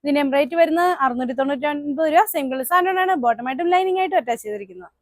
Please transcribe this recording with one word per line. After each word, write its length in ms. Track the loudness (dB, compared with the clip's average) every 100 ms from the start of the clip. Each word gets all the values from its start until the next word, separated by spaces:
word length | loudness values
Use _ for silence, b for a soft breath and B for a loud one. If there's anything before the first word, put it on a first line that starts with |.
ഇതിന്റെ 340 | 0 0 2 2
റേറ്റ് 180 | 0 2
വരുന്നത് 420 | 2 4 2 2
അറുന്നൂറ്റി 340 | 0 0 -4
തൊണ്ണൂറ്റി 320 | -2 -2 0 -2
ഒൻപത് 480 | -4 -4 -2 2
രൂപ. 100 | 4
സെയിം 280 | 2 0 -4
കളർ 120 | -6
സാൻഡൂൺ 360 | 0 2 2 0
ആണ് 160 | 0 2
ബോട്ടം 320 | 0 0 -4
ആയിട്ടും 220 | -2 0
ലൈനിങ് 300 | 2 2 0
ആയിട്ടും 180 | 0 0
അറ്റാച്ച് 260 | 0 -6
ചെയ്തിരിക്കുന്നത്. 460 | -4 -10 -10 -18 -20 _